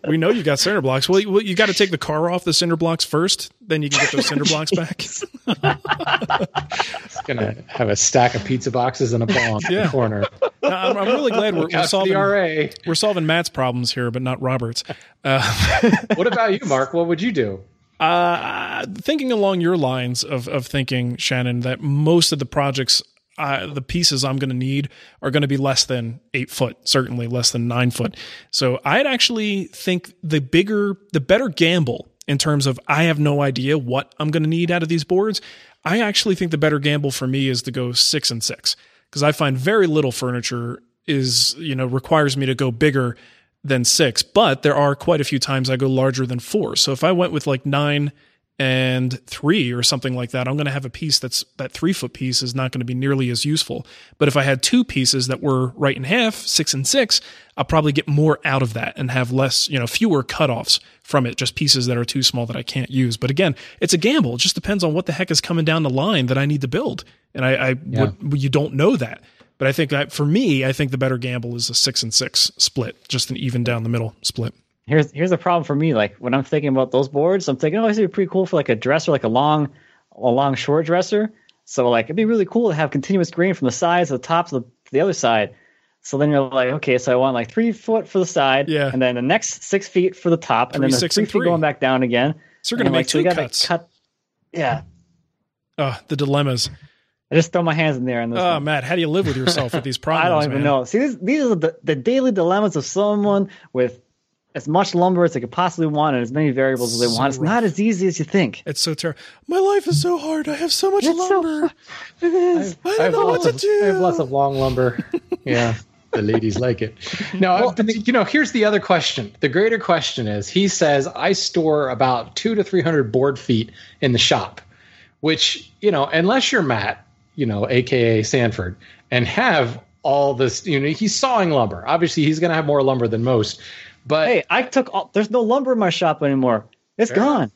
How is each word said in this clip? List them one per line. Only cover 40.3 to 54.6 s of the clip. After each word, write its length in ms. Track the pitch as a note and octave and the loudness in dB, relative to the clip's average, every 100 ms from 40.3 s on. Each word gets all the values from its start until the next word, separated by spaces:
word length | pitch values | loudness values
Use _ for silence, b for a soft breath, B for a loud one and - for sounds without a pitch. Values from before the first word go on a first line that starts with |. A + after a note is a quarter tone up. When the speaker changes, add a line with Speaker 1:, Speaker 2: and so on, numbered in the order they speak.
| B2 A#2 B2 A#2+ B2 _ _ - | -4 -4 -6 -6 -10 _ _ -2
Speaker 1:
is, 480 | C#3+ B2+ A#2 - C#3 | 0 2 2 0 -2
you 160 | E3 C3 | -6 -4
know, 100 | B2+ | -2
requires 500 | C3 - D#3+ D3 C3+ | -2 2 2 4 0
me 80 | C3+ | -2
to 80 | B2+ | 0
go 140 | C3+ | -2
bigger 440 | A#2 D3+ C3+ B2 A#2 b b b b | 2 2 2 -2 -6 b b b b
than 220 | C#3 C3 | -2 0
six, 380 | A#2+ - D3 - | 2 2 2 0
but 400 | - - G#3+ C3+ | 0 4 4 4
there 120 | D3 C#3+ | 2 4
are 180 | C#3+ C#3 | 2 2
quite 240 | - D#3+ | 0 0
a 40 | |
few 140 | C#3 C3+ | 2 -2
times 280 | - C3+ C3 | -2 -2 0
I 60 | C3 | 0
go 120 | C3+ | 2
larger 360 | C3 C3+ B2+ B2+ | 2 2 0 -4
than 120 | B2 | -4
four. 340 | - G#3+ E3+ - | -4 -2 -2 0
So 160 | - | 0
if 100 | C3+ | 2
I 60 | G3+ | 2
went 200 | F3+ F3+ | 2 0
with, 140 | D3+ D3 | 0 -2
like, 180 | C3 C#3+ | -2 0
nine 460 | C#3+ D3 D3 C#3+ - b b _ _ | 0 0 0 -2 -6 b b _ _
and 600 | C3+ C3 C3 B2+ B2+ B2+ - | 0 2 0 0 -2 -4 -10
three 460 | - C#3+ G3+ B2+ | -6 0 2 0
or 100 | B2 | -2
something 320 | A#2 C#3 C3 | -2 -2 -2
like 160 | B2+ B2 | -4 -4
that, 160 | C3 B2+ | -4 -2
I'm 100 | C#3+ | -2
gonna 140 | C#3+ | -2
have 140 | C3+ | -4
a 60 | C3 | -8
piece 280 | - D#3+ C3+ | -8 -2 -2
that's, 260 | B2+ - - - | -2 -6 -8 -10
that 160 | C3 | -12
three 200 | - E3 | -2 0
foot 200 | F#3+ B2 | 0 -4
piece 300 | - B2+ A#2+ | -6 -4 -2
is 120 | B2+ | -4
not 160 | B2+ C3 | -4 -4
gonna 140 | - | -4
be 100 | A#2+ | -6
nearly 340 | B2+ C#3 C3+ B2+ | -2 0 0 0
as 160 | A#2+ | -2
useful. 400 | C#3+ D#3 - - - B B B | -2 -2 -2 -8 -10 B B B
But 100 | D3 | 2
if 80 | C#3 | 2
I 80 | |
had 180 | C3+ C3+ | 0 0